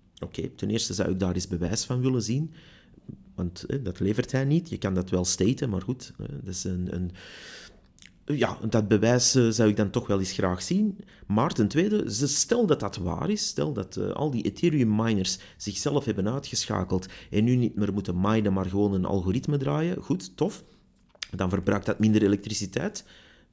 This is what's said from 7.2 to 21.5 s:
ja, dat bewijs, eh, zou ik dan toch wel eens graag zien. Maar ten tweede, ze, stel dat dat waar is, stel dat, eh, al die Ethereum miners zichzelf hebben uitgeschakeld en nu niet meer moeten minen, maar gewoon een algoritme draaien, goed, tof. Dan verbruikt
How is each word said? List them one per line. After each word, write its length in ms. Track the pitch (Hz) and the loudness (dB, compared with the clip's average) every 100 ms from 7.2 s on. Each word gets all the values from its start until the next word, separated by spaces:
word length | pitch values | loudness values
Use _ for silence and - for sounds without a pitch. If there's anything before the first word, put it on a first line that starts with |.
| - - - - - - _ _ - - - 143 | -16 -18 -18 -18 -20 -20 _ _ -20 -14 -6 0
ja, 200 | 113 - 110 | 0 -2 0
dat 180 | 113 107 | 0 4
bewijs, 480 | 107 110 123 120 135 | 4 6 4 4 6
eh, 140 | 113 | 4
zou 200 | 110 110 | 6 4
ik 60 | 104 | 4
dan 140 | 101 | 2
toch 180 | 120 117 | 0 0
wel 120 | 98 | 0
eens 120 | 95 | 0
graag 300 | - 95 90 | 0 0 0
zien. 360 | - 185 214 190 - - - | 0 0 0 -2 -12 -16 -2
Maar 260 | 104 139 | 2 2
ten 140 | - 104 | 2 2
tweede, 460 | 147 196 107 - | 2 2 2 0
ze, 140 | 107 139 | 0 0
stel 380 | - - 233 214 | 2 2 2 4
dat 140 | 143 | 2
dat 180 | 104 - | 0 -4
waar 320 | 87 85 - | -4 -2 -2
is, 180 | 208 - | -2 -2
stel 260 | - 147 | -2 -2
dat, 240 | 123 95 - | -2 -6 -6
eh, 140 | 95 | -4
al 200 | 95 151 | -2 -2
die 120 | 123 | -2
Ethereum 520 | - - 170 151 113 107 | -4 0 2 4 4 4
miners 440 | 113 107 92 - - - | 2 2 0 -4 -10 -12
zichzelf 480 | - 92 143 143 120 | -8 -4 -2 0 0
hebben 280 | 98 98 | 0 -2
uitgeschakeld 720 | 131 139 - - 104 90 92 - - - | -2 -4 -4 -2 -2 0 -2 -4 -12 -4
en 140 | 101 | 2
nu 120 | 113 127 | 4 4
niet 200 | 120 - | 2 0
meer 180 | 101 | -2
moeten 280 | 101 98 90 | -2 -2 0
minen, 320 | 98 110 104 | 2 2 2
maar 120 | 95 92 | 0 0
gewoon 280 | 98 104 | 2 2
een 120 | 95 90 | 2 2
algoritme 520 | 98 87 110 139 147 | 0 0 0 0 -2
draaien, 440 | 139 147 165 185 | 0 -2 -2 -4
goed, 360 | - 185 - - | -2 -4 -4 -4
tof. 260 | 160 - - - _ _ _ _ - 90 | -2 -2 -14 -20 _ _ _ _ -12 -4
Dan 140 | |
verbruikt 360 | 92 | 0